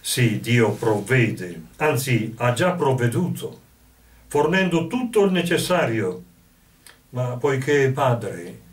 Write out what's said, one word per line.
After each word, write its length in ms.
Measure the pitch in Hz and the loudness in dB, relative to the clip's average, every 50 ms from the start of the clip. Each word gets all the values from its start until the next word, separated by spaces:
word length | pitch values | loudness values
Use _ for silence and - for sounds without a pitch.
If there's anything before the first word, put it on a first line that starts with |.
Sì, 380 | - - - 131 120 110 104 95 | -6 -4 0 2 2 2 2 0
Dio 320 | - 110 120 120 113 104 | -2 2 4 4 4 2
provvede, 880 | - - - 113 107 101 98 - 127 131 113 101 92 92 92 87 85 82 - - - | 2 0 0 0 0 0 0 0 2 2 2 2 -2 -6 -10 -12 -12 -14 -16 -18 -8
anzi 580 | - 151 151 147 127 - 135 123 107 107 107 - | -2 0 0 0 0 0 0 0 0 -2 -4 -6
ha 160 | - 123 120 | -2 -2 -2
già 200 | 120 - 175 185 | 0 2 0 0
provveduto, 880 | 170 175 147 139 127 113 120 117 113 165 180 135 - - - - - - - _ _ _ _ _ _ _ _ _ - - - | 0 0 0 0 0 2 0 0 0 0 -2 -2 -4 -6 -8 -12 -14 -16 -20 _ _ _ _ _ _ _ _ _ -20 -20 -20
fornendo 600 | - - 147 147 156 180 190 190 180 160 165 165 | -4 0 0 2 2 2 2 2 2 0 0 -2
tutto 380 | - 247 254 247 233 - 214 196 | -2 -4 -4 -4 0 2 4 4
il 80 | 196 | 4
necessario, 920 | 185 175 160 175 175 156 - - 180 175 156 123 113 110 101 92 90 - - - _ _ _ _ _ _ _ _ _ _ _ - - _ _ _ | 2 0 0 0 0 -2 0 0 0 0 0 0 0 -2 -2 -4 -6 -8 -14 -20 _ _ _ _ _ _ _ _ _ _ _ -20 -20 _ _ _
ma 280 | - 123 127 123 123 123 | -6 -6 -4 -4 -4 -2
poiché 480 | - 143 135 131 131 147 147 143 135 | 0 0 0 0 0 2 2 4 4
è 40 | 131 | 2
padre 680 | 127 - 117 123 120 110 110 98 90 87 87 90 - - - - | 2 2 2 2 2 0 -2 -8 -8 -10 -12 -14 -16 -16 -20 -20